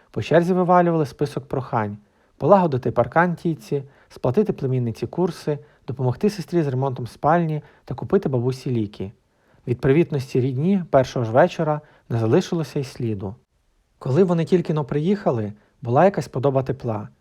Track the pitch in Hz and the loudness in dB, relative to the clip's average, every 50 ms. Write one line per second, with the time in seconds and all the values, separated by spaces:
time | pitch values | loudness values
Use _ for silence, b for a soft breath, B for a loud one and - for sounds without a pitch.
0 | b b - 139 120 - 147 170 170 175 185 180 180 170 180 170 175 170 165 160 | b b -8 -8 -4 2 4 4 4 4 2 0 2 4 4 4 4 4 2 0
1 | 151 127 - - 147 143 - 143 135 - - 139 127 - - 117 107 104 104 104 | -2 -2 -2 -4 -4 -4 -4 -8 -8 -6 -6 -6 -6 -4 -4 -4 -4 -4 -6 -10
2 | b b b b b b b _ 135 147 202 196 175 165 135 123 - 117 104 120 | b b b b b b b _ 4 4 6 6 6 2 0 -2 -2 -2 0 0
3 | 120 120 - 165 175 180 165 - - 170 156 - - - 147 143 131 b b b | 0 2 2 2 2 2 0 -2 -4 -4 -4 -4 -6 -6 -6 -6 -6 b b b
4 | b b - - - 135 123 208 214 202 - - 147 127 131 127 123 117 110 - | b b -14 -6 -4 0 0 2 0 0 -2 -4 -4 -2 -2 -2 -2 -4 -4 -6
5 | 120 - - - 180 175 165 - - 156 147 143 b b b b b - 113 - | -8 -8 -4 -4 -4 -4 -4 -6 -6 -6 -6 -6 b b b b b -12 -8 -2
6 | 131 123 123 - - 208 208 - 156 - 170 170 156 143 127 127 135 139 123 - | -2 -2 -2 0 -2 -2 -2 -2 -8 -4 -2 -2 0 0 -2 -2 -2 -2 -4 -6
7 | 127 113 - - - - 165 175 170 156 156 147 b b b b b - 127 - | -10 -12 -10 -2 0 2 2 2 2 0 -4 -6 b b b b b -12 -10 -10
8 | - - 190 202 - 160 135 120 117 131 127 131 - 139 123 117 107 101 - - | -4 0 0 0 0 0 -2 0 0 -2 -4 -4 -6 -4 -2 -2 -2 -4 -6 -10
9 | 95 98 - _ _ _ _ _ _ _ _ _ _ 131 120 - - 135 135 165 | -12 -12 -12 _ _ _ _ _ _ _ _ _ _ -6 -4 0 2 4 4 4
10 | 170 - 160 139 131 - - 135 123 139 127 127 151 185 202 190 170 - - 135 | 4 2 0 -4 -6 -2 -2 0 0 0 -2 -2 0 0 0 0 0 2 4 4
11 | 127 - - 135 120 110 110 135 170 180 - - 165 151 151 151 b b b b | 4 2 0 -4 -2 2 4 4 4 4 2 -2 -2 -2 -2 -4 b b b b
12 | b b 123 113 113 110 127 180 190 - 180 165 151 - - 151 135 127 - - | b b -4 -2 2 2 2 2 2 0 -4 -4 -4 -4 -6 -6 -6 -6 -8 -8
13 | 123 113 107 98 107 - 123 - _ _ _ _ _ _ _ _ _ _ _ _ | -6 -6 -6 -6 -8 -10 -12 -14 _ _ _ _ _ _ _ _ _ _ _ _
14 | - 139 127 160 202 175 180 165 160 - 185 175 170 - 165 151 143 - 147 147 | -4 0 2 4 4 4 2 0 2 2 2 2 2 0 -2 -4 -2 -2 -2 -2
15 | 151 180 208 202 - 180 135 113 107 101 101 b b b b b - 117 120 143 | 0 0 0 0 0 0 0 0 -2 -4 -8 b b b b b -6 0 2 4
16 | 175 196 202 - 147 - - 135 120 139 131 135 131 - 131 131 - 120 107 104 | 4 4 4 0 -4 -6 -6 -2 -2 0 0 0 -2 -2 -6 -6 -6 -6 -6 -6
17 | 107 123 - _ | -8 -10 -16 _